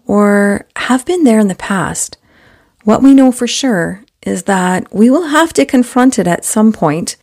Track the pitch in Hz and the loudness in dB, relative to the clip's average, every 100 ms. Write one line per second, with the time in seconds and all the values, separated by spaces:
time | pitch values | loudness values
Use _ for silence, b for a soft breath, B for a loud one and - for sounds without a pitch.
0 | - 202 208 202 202 202 - - - 254 | -4 0 2 2 0 -2 -6 -10 -4 -4
1 | 294 359 277 220 208 180 - 196 160 - | -2 0 2 2 0 -2 -6 -4 -4 -8
2 | - - b b b b b b 208 220 | -10 -14 b b b b b b 0 4
3 | 269 269 262 247 240 - 269 190 165 190 | 6 6 4 0 -4 -4 -4 -2 -4 -8
4 | - _ - 196 185 190 180 185 - - | -16 _ -8 -6 -2 -2 0 -2 -4 0
5 | 233 294 320 302 330 - 277 254 247 247 | 2 2 0 0 0 0 0 0 0 0
6 | 254 254 175 170 - 220 220 214 165 151 | 2 2 -2 -2 -4 0 0 2 -2 -2
7 | - - | -6 -10